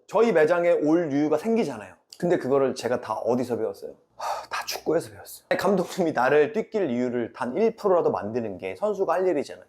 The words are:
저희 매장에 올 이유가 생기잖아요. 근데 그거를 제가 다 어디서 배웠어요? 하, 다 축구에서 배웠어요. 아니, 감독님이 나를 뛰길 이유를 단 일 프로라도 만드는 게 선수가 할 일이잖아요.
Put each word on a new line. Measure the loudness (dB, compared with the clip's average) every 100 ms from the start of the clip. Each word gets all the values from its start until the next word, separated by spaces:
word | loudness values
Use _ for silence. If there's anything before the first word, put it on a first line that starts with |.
| -2
저희 | 2 4
매장에 | 6 4 4 4
올 | 4 4 2 2
이유가 | 0 0 0
생기잖아요. | 0 0 0 -6 -14 -20 _ -6
근데 | 0 0
그거를 | 2 2 2
제가 | -2 -4 -4
다 | -4
어디서 | -4 0 0 0 -4
배웠어요? | -4 -8 -14 -16 _ -12
하, | -8 -8 -10
다 | -10 -8
축구에서 | -6 -2 -2 -4
배웠어요. | -14 -20 -20 _
아니, | -2
감독님이 | 0 0 -2 -2 -2
나를 | 2 4 4 4
뛰길 | 0 -4 -2 -2
이유를 | 0 0 -2 -4
단 | -6 -6 0
일 | 0
프로라도 | 2 2 4 2
만드는 | 0 -4 -4 -4 -6
게 | -8 -4
선수가 | -4 -2 0
할 | 2 2
일이잖아요. | 0 -4 -12